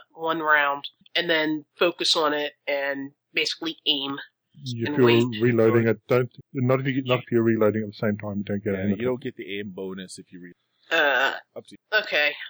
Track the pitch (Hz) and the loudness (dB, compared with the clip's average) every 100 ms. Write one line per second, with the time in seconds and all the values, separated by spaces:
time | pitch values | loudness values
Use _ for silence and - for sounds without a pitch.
0 | - 165 165 165 156 151 143 143 - _ | -6 -8 -4 -2 4 4 4 0 -6 _
1 | _ 165 170 160 156 156 - - 180 - | _ -4 0 0 0 -2 -6 0 0 2
2 | 165 175 151 147 147 - - 143 139 139 | 0 2 2 0 -4 -6 -6 -4 -2 -4
3 | 139 _ _ 160 151 - 165 160 - 143 | -8 _ _ -4 -4 -4 -8 -6 -4 -2
4 | 139 143 - _ _ - 139 117 117 147 | -2 -8 -10 _ _ -16 -10 -6 -4 4
5 | 123 117 123 107 120 117 113 117 113 107 | 4 6 2 2 2 4 4 4 2 0
6 | - 123 127 - - 143 123 131 135 131 | 0 0 0 -6 -12 -4 0 0 0 -2
7 | 131 123 - 117 113 110 107 107 107 - | 0 -2 2 2 4 4 4 2 -4 -4
8 | 110 104 107 101 101 101 107 95 101 98 | -2 -2 -4 -6 -4 -4 -2 -2 0 0
9 | 123 123 127 - 92 101 104 92 95 95 | -2 -4 -6 -10 -10 -8 -8 -10 -10 -10
10 | 92 - 90 90 87 - _ _ - 165 | -12 -16 -20 -20 -20 -20 _ _ -4 0
11 | 147 127 135 - - 117 - - - 214 | 2 2 0 -2 -12 -18 -18 -20 -4 -2
12 | 208 165 147 147 | 0 0 0 -2